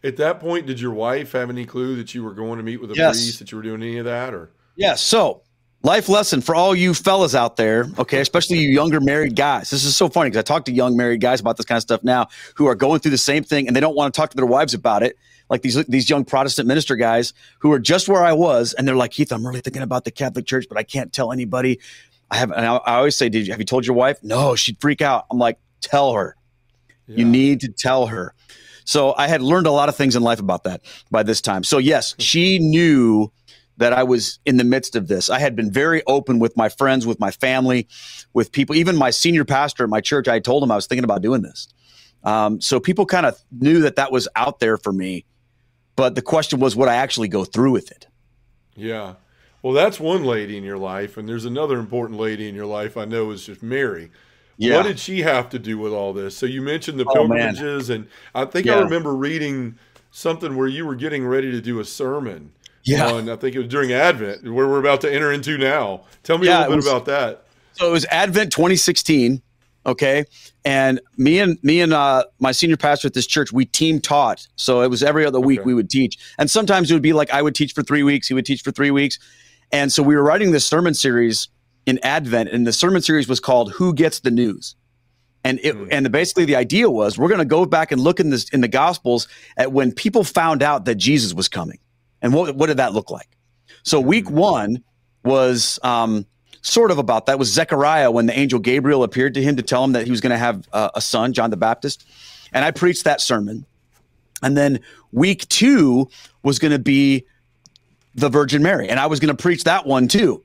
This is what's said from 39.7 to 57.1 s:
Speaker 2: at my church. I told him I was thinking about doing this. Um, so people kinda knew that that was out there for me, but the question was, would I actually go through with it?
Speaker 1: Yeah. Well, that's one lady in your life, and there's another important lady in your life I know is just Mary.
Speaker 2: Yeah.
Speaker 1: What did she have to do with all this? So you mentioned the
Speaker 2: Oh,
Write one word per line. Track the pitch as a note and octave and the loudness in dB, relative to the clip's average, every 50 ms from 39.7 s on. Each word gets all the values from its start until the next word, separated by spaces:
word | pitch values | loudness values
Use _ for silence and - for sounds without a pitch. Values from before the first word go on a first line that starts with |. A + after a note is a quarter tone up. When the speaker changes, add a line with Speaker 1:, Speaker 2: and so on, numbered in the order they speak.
| - - B2+ | -2 -4 -4
Speaker 2:
at | A2 | -2
my | G#2+ A2 | -2 -2
church. | G#2 - D3 C#3+ B2+ C3 | -2 -2 -2 -2 0 0
I | A#2 A2+ | 0 0
told | G2 - B2 D3 C#3 | 0 0 0 2 2
him | B2 | 0
I | A2 | 0
was | G2+ F#2+ - | -2 -2 -4
thinking | C3 B2+ B2 | -4 -2 0
about | A2+ G2+ G2 | 0 -2 0
doing | F2+ A2 C3 B2+ | 0 0 -2 -2
this. | G2 - - - - _ _ _ _ _ _ _ _ _ _ _ _ | -2 -6 -12 -18 -20 _ _ _ _ _ _ _ _ _ _ _ _
Um, | - G#2+ A2 G#2+ G#2+ G#2+ - | -2 0 0 0 0 -2 -4
so | - - C3+ B2+ | -2 -2 -2 0
people | B2+ - F#3 F#3+ G3 | 0 0 0 0 0
kinda | - - F3+ E3 C3 - - _ _ | 2 2 2 2 0 -2 -2 _ _
knew | - A#2+ B2+ C#3+ D#3+ E3+ | -8 -2 2 4 4 4
that | D#3 C#3+ - - | 4 2 2 0
that | C3+ C3+ | -2 0
was | C3 B2+ - - _ | 0 -2 -2 -2 _
out | A2+ A#2+ C3+ - _ | -2 -2 -2 -2 _
there | - A2 A2 G#2 | 0 0 0 0
for | - G#2 | -2 -4
me, | G2 F#2+ F#2 F#2+ F#2+ F2 - _ _ _ _ _ _ _ _ _ _ _ _ _ _ | -4 -4 -4 -6 -8 -10 -12 _ _ _ _ _ _ _ _ _ _ _ _ _ _
but | - C3 B2+ B2+ | 0 0 0 0
the | - | -2
question | - - - D#3 D3+ - - B2+ | -4 0 0 0 0 0 0 0
was, | C3 C3+ G2+ | 0 0 2
would | A2+ C3+ B2+ | 2 2 2
I | A#2 | 4
actually | A#2+ C3+ C3 - - A2+ G2+ | 2 0 -2 -4 -4 -4 -2
go | E2+ G2+ F#2 | -2 -4 -4
through | - - A2 B2 C3+ | -4 0 0 2 2
with | B2+ G#2 - - | 2 0 -2 -6
it? | - _ - _ _ _ _ _ _ _ _ _ _ _ _ _ _ | -20 _ -20 _ _ _ _ _ _ _ _ _ _ _ _ _ _
Speaker 1:
Yeah. | G2+ G#2 A2+ A2+ A2 G#2 F#2+ F#2 _ _ _ _ _ _ _ _ _ | -14 -12 -10 -10 -10 -12 -14 -16 _ _ _ _ _ _ _ _ _
Well, | _ C3 C3 | _ -2 2
that's | C#3+ F3 G#3+ G3 - | 2 2 2 0 -2
one | D#3 D#3+ F3+ F#3+ D#3 | -4 -2 -2 0 0
lady | B2+ A#2+ A2 G#2 G2+ G#2 G2+ | 0 -2 -2 -4 -6 -10 -12
in | G2 | -10
your | G2 G2 G2 | -10 -10 -8
life, | G2 F#2+ F#2 G2 G2+ G2+ - A2 | -8 -8 -6 -8 -8 -10 -10 -14
and | G#2+ G#2+ | -12 -10
there's | A#2 A#2 A2 | -10 -10 -8
another | A#2+ A#2+ C#3 D#3 D3 C3+ A#2+ | -8 -6 -6 -4 -2 -4 -4
important | A2+ G#2 A#2+ B2+ A#2 A2 A2+ G#2 | -6 -6 -6 -6 -6 -6 -6 -6
lady | A2 A2 G#2+ G#2 G#2+ G#2 | -6 -6 -6 -6 -10 -12
in | G2+ | -10
your | G2+ G#2 | -10 -10
life | G#2 G#2 G#2 G#2+ G#2+ A2 A#2+ | -8 -8 -8 -8 -8 -8 -10
I | G#2+ | -10
know | G#2+ A2+ A2+ A2 G#2+ | -6 -4 -4 -4 -4
is | G#2+ F#2+ - | -6 -12 -14
just | - G2+ - | -18 -18 -16
Mary. | - A2+ B2 C#3 C#3 A#2 G2 E2 E2 E2 _ _ _ _ _ _ _ _ _ _ | -10 -8 -4 -2 -2 -4 -4 -8 -12 -18 _ _ _ _ _ _ _ _ _ _
Speaker 2:
Yeah. | G#2+ A#2+ C#3 D#3+ | 0 2 4 4
Speaker 1:
What | F#3+ | 2
did | G#3 F#3 - | 2 -4 -6
she | - - F#3+ F#3+ | -8 -8 -6 -2
have | D#3+ D#3+ C#3 B2+ B2 B2 | 0 0 0 0 -2 -4
to | - B2 | -10 -12
do | G2 G#2+ A2 G#2+ | -8 -8 -8 -6
with | G#2+ G#2+ G#2+ | -6 -6 -4
all | G#2 G2 G2 F#2+ | -4 -4 -6 -6
this? | G2+ G2 G2 F#2+ - | -6 -8 -10 -8 -6
So | - | -6
you | B2 C3 C3+ | -6 -6 -6
mentioned | C3 C#3 D3+ D#3+ D#3 - D#3 C3+ | -6 -6 -6 -6 -6 -8 -6 -4
the | B2+ | -2
Speaker 2:
Oh, | C3 | 2